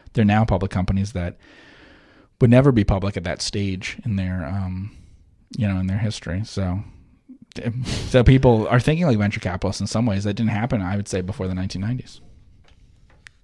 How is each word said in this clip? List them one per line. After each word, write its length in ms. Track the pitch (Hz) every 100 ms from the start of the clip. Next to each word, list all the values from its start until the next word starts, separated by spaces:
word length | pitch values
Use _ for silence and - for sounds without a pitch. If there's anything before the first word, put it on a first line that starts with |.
| -
They're 120 | - 104
now 200 | 107 110
public 260 | 95 95
companies 420 | 101 92 98 101
that 240 | 90 87 - _ - - - - - _ _ _ _
would 80 | 123
never 220 | 123 139
be 120 | 120
public 340 | 98 98 95 101
at 60 |
that 180 | 87 76
stage 560 | - 104 98 92 - - -
in 100 | 98
their, 300 | 92 92 71
um, 460 | 98 92 92 104 - - - _ _ _ -
you 100 | 104
know, 100 | 95
in 80 | 95
their 100 | 98
history. 460 | 110 - - 90 110
So, 340 | - 92 92 104 - _ _ _ 262 - - 120 120 127
so 380 | - - 123
people 440 | 120 131 135 110 87
are 120 | 123
thinking 260 | 131 160 175
like 120 | 107
venture 220 | 101 107
capitalists 400 | 95 90 95 -
in 60 | 101
some 180 | 110 120
ways. 180 | 98 104
That 80 | 101
didn't 140 | 110
happen, 300 | 107 123 117
I 140 | 87 101
would 100 | 101
say, 140 | 98
before 260 | 92 - 92
the 60 | 92
nineteen 260 | 95 92
nineties. 380 | 104 127 - - - - _ _ _ _ - _ _ _ - _